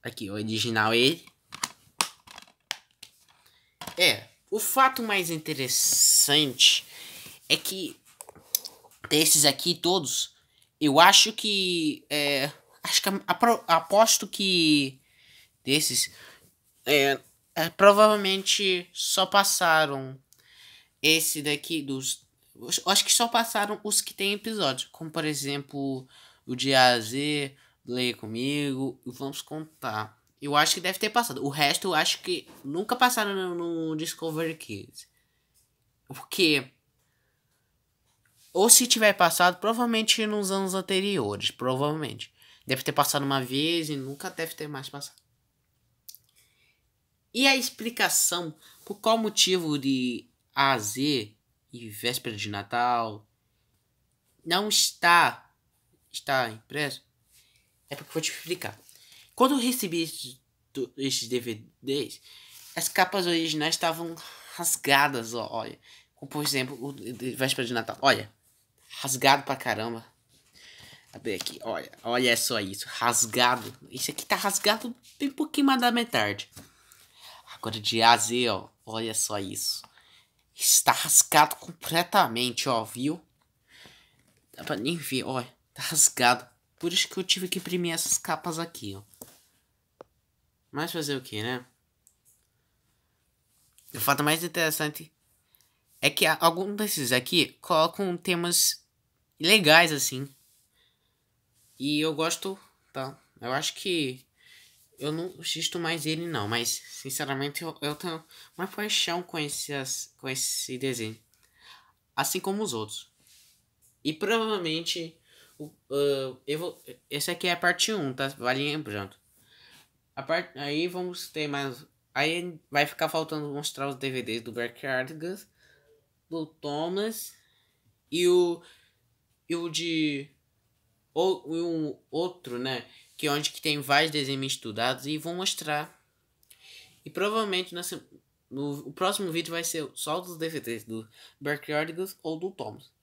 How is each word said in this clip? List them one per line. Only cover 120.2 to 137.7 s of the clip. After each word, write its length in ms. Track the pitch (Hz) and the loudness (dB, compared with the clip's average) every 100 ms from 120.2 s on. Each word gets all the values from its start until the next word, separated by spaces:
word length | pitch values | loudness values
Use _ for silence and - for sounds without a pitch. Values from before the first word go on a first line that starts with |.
parte, 360 | 131 165 - 127 | -4 -4 -4 -10
aí 280 | 143 147 175 | -6 -2 -4
vamos 440 | 180 180 175 - | -4 -8 -10 -12
ter 160 | 156 151 | -8 -6
mais. 400 | 143 139 120 - _ _ | -4 -6 -8 -18 _ _
Aí 480 | 135 151 170 175 160 _ | -2 -2 -2 -6 -12 _
vai 140 | 143 | 0
ficar 240 | 147 - 160 | 0 0 -2
faltando 460 | 160 160 156 147 | -2 -4 -6 -6
mostrar 340 | 143 151 - 139 | -6 -8 -6 -8
os 60 | |
D 160 | 131 135 | -6 -6
V 120 | 127 | -6
Ds 200 | 110 113 | -4 -6
do 100 | 117 | -6
Backyardigans, 920 | 117 120 - 139 127 135 160 170 202 - _ _ _ _ _ _ _ _ | -6 -6 -6 -4 -4 -4 -8 -10 -10 -16 _ _ _ _ _ _ _ _
do 160 | 160 | -8
Thomas 880 | 151 _ 147 147 165 190 214 220 - - _ _ _ _ _ _ _ | -8 _ -6 -4 -2 -2 -4 -6 -12 -18 _ _ _ _ _ _ _
e 180 | 165 175 | 0 4
o, 320 | 180 175 165 - _ _ _ _ _ _ _ _ | 4 4 -2 -12 _ _ _ _ _ _ _ _
e 80 | 170 | -6
o 140 | 170 | -6
de, 580 | 156 170 160 151 143 151 _ _ _ _ _ _ _ _ | -6 -4 -2 -2 -2 -10 _ _ _ _ _ _ _ _
ou, 420 | 151 185 185 147 165 | 0 0 0 -4 -6
e 60 | |
um 360 | 170 165 151 - _ | -4 -2 -4 -8 _
outro, 480 | 147 180 - - 120 | -4 -4 -6 -10 -6
né? 260 | 131 123 - - _ - | -6 -6 -10 -20 _ -6
Que 120 | 151 | -2
é 20 | |
onde 200 | 147 147 | -2 -4
que 120 | - | -4
tem 180 | 160 147 | -2 -2
vários 300 | 135 143 160 | 2 4 4
desenhos 420 | 151 135 135 135 | 0 -4 -4 -4
estudados 540 | - 113 107 120 131 139 | -6 -8 -2 -2 -2 -6
e 100 | 151 | -8
vou 180 | 156 | -6
mostrar. 640 | 175 185 - 156 147 151 _ _ _ _ _ _ - - - - _ | -6 -6 -6 -4 -6 -6 _ _ _ _ _ _ -20 -20 -20 -20 _
E 60 | - | -14
provavelmente 640 | 170 202 220 208 185 180 | -4 -2 -2 -2 -4 -4